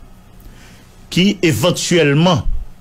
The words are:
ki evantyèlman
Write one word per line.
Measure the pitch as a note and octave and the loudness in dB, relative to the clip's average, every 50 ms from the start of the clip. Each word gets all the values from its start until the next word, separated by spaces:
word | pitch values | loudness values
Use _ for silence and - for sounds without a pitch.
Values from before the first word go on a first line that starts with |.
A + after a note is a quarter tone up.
| - - - - - - - - - - - - - - - - - - - - - - - | -20 -20 -20 -20 -20 -20 -20 -20 -20 -20 -20 -20 -20 -20 -20 -20 -20 -20 -20 -20 -20 -8 -4
ki | D#3 F3+ G3+ G3+ - - | 0 0 0 0 0 0
evantyèlman | E3 D3 G2+ A#2+ F3+ D3+ - - - F3+ F3 D#3 C#3+ C#3+ D3 E3 F#3 F3 A#2+ - - - - - - - - | -2 0 0 0 -2 -2 -2 -2 0 0 2 2 2 2 2 2 2 2 0 0 -2 -2 -2 -4 -8 -14 -12